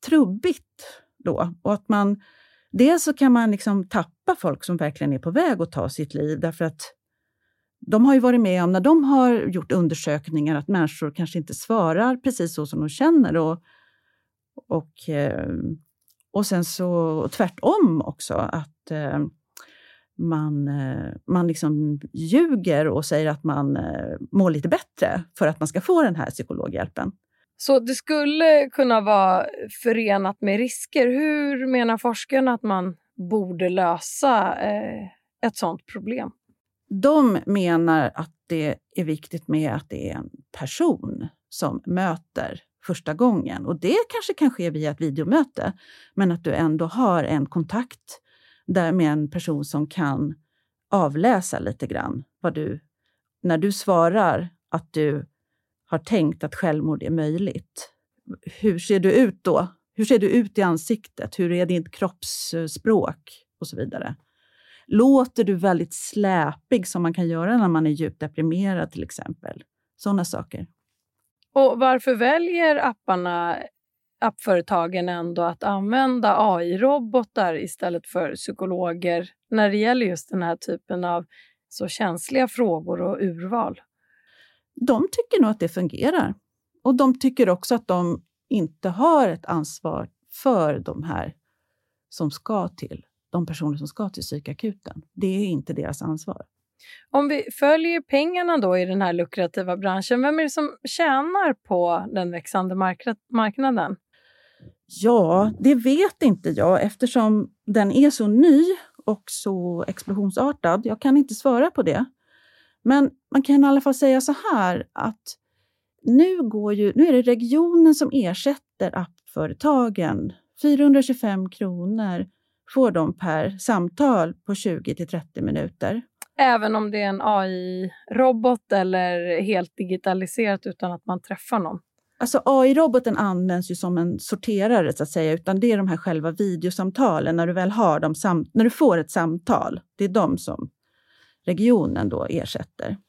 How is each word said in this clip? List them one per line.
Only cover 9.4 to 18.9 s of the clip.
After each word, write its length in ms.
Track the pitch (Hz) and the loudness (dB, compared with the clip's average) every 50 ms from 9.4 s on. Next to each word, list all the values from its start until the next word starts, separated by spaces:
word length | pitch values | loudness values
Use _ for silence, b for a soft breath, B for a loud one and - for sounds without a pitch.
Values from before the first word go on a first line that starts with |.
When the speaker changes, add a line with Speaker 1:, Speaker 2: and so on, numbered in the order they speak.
| - - 175 180 156 - | 0 -2 -4 -6 -4 -2
Speaker 1:
undersökningar, 840 | - 185 175 160 160 156 - 165 147 151 147 - 160 156 147 151 160 | 0 2 2 2 0 -2 -4 -4 -4 -4 -4 -4 -2 -2 0 0 0
att 120 | 147 143 - | -2 -2 -2
människor 440 | 202 185 165 147 - - - 151 | 0 0 0 0 -2 -4 -8 -8
kanske 260 | 147 - 175 156 - 180 | -4 -6 -6 -4 -4 -8
inte 160 | 151 - - | -8 -8 -10
svarar 640 | - - - 226 226 185 165 160 175 220 247 262 247 | -14 -4 -2 0 0 2 2 2 2 2 0 0 0
precis 380 | _ 269 247 - 175 170 165 | _ -4 -2 -2 -4 -4 -4
så 100 | - 160 | -6 -8
som 140 | 147 160 160 | -6 -6 -6
de 100 | 151 151 | -6 -6
känner. 480 | 147 - 262 311 339 320 247 175 156 165 | -2 0 2 4 6 6 4 4 2 0
Och, 260 | 160 156 165 170 _ _ _ _ _ _ _ _ _ _ _ _ _ _ _ _ _ _ _ - _ _ | 0 0 -2 -6 _ _ _ _ _ _ _ _ _ _ _ _ _ _ _ _ _ _ _ -20 _ _
och, 420 | - 160 156 - _ _ - - | -4 -4 -4 -6 _ _ -10 -6
eh, 400 | 160 143 143 139 - - - - - - - - 165 156 _ _ _ _ _ _ _ _ _ _ _ | -4 -2 -2 -2 -2 -4 -6 -6 -6 -6 -6 -6 -8 -8 _ _ _ _ _ _ _ _ _ _ _
och 120 | 196 208 | -2 -2
sen 200 | - 202 175 175 | 0 0 -2 -2
så 640 | - - - 185 180 175 170 165 160 156 156 - - | -4 -6 -6 -4 -2 0 0 0 0 0 -2 -4 -4
tvärtom 680 | - - 220 175 - - - 240 339 427 359 214 165 156 | -2 -2 -2 -2 -2 -2 0 2 4 6 4 4 4 2
också, 320 | - - 143 _ - - - | -2 -4 -8 _ -8 -6 -4
att... 580 | - - - - 165 151 - _ _ _ - | -4 -4 -4 -4 -8 -8 -10 _ _ _ -10